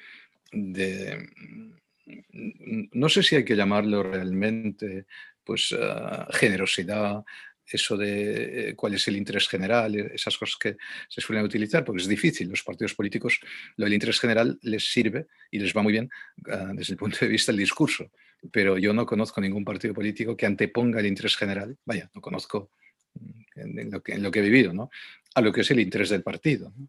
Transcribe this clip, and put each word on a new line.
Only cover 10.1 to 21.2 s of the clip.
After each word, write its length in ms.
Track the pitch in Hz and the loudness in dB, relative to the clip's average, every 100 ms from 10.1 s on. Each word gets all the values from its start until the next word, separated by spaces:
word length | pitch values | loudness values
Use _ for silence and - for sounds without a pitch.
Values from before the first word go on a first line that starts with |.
esas 240 | - - - | -6 -4 -4
cosas 180 | 104 - | -4 -4
que 200 | 110 101 - - - | -4 -6 -10 -14 -12
se 120 | - | -10
suelen 240 | - 110 | -2 0
utilizar, 400 | 104 113 107 165 | 0 0 0 0
porque 180 | 135 92 | 0 -2
es 60 | 92 | 0
difícil. 400 | 104 - - 87 | 2 2 2 -2
Los 140 | 95 | -4
partidos 320 | - 87 104 | -6 -6 -4
políticos, 460 | - 101 - 120 - - - - - | -2 -4 -2 -2 -2 -4 -16 -10 -2
lo 100 | 104 | 2
del 80 | |
interés 260 | 104 113 107 | 2 2 2
general 360 | 120 113 123 - | 4 4 4 0
les 220 | 120 107 - | -2 -2 0
sirve 380 | - 110 123 - _ - | 2 2 0 -6 _ -10
y 80 | 104 | -4
les 160 | 95 107 | -2 2
va 60 | |
muy 120 | 104 | 4
bien, 160 | 107 123 - - - - | 2 0 -10 -20 -16 -8
ah, 220 | 101 92 | -6 -6
desde 180 | 98 - | -6 -6
el 40 | 95 | -4
punto 200 | 104 - | -4 0
de 40 | 117 | 2
vista 240 | 110 - | 4 2
del 80 | 107 | 2
discurso. 540 | 98 - 151 - - _ _ _ 90 | 2 2 2 0 -8 _ _ _ -4
Pero 260 | 110 98 95 | 2 4 4
yo 140 | 101 | 4
no 120 | 107 | 2
conozco 360 | 117 107 107 - | 2 0 0 -2
ningún 240 | 98 101 | -2 -2
partido 280 | 101 98 117 | -4 -4 -4
político 420 | 101 104 104 113 107 | -2 -4 -2 -4 0
que 100 | 107 | 0
anteponga 540 | 98 104 117 120 113 | 2 0 2 2 2
el 60 | 104 | 0
interés 300 | 95 | 0